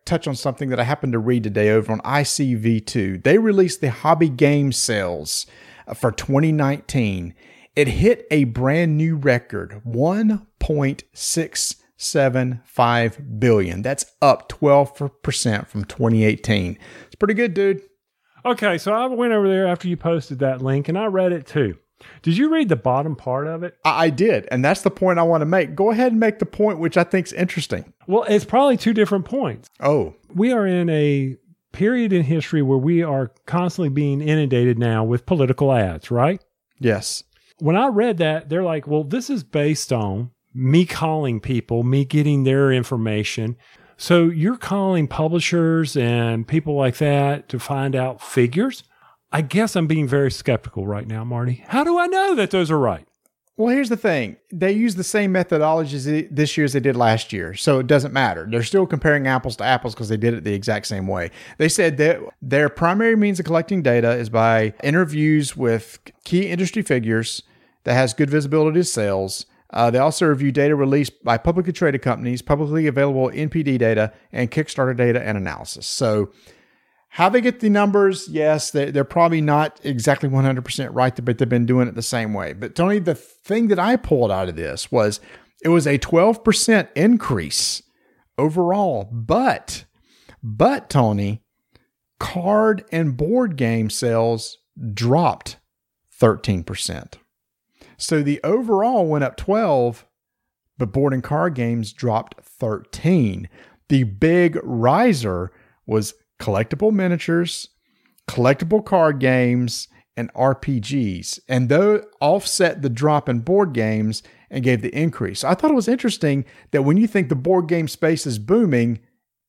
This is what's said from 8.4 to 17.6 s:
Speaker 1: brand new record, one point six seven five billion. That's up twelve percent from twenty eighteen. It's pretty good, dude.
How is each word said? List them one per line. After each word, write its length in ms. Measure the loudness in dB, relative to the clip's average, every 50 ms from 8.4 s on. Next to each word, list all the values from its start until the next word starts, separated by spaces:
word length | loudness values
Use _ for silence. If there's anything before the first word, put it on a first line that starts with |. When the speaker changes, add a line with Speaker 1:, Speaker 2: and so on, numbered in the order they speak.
| 2
Speaker 1:
brand 540 | 0 0 -2 0 0 2 2 2 2 2
new 180 | 0 0 0 -2
record, 640 | 0 2 2 2 2 -2 -6 -8 -10 -10 -10 -14 -12 -10
one 600 | -6 -2 0 0 0 0 2 0 0 0 -2 -6 _ _ _
point 460 | -2 -2 0 0 0 -2 -2 -6 -12 _ _
six 640 | -10 -8 -4 -4 -4 -4 -4 -6 -6 -6 -6 -8 -10 _ _ _
seven 680 | _ -10 -2 0 2 2 2 2 0 -2 -2 -4 -6 -10
five 760 | _ -2 0 2 2 4 2 2 0 -2 -6 -12 -12 -4 0
billion. 420 | 2 4 4 4 2 0 -4 -6
That's 260 | -4 -4 -4 -6 -8 -10 _ _
up 280 | 4 4 4 4 0 -10
twelve 520 | -6 0 2 4 4 4 4 2 -4 -8 -8 -8 -8 _ -8
percent 460 | -6 -6 -2 -2 -2 -2 -2 -6 -8
from 160 | -8 -8 -8
twenty 400 | -8 -4 -2 0 2 4 4 4
eighteen. 520 | 2 2 0 -2 -2 0 0 -2 -4 -8 -10 -16 -20 -20 -20 -20
It's 100 | _ -4
pretty 200 | _ -2 0 0
good, 180 | 0 0 0 0
dude. 280 | 0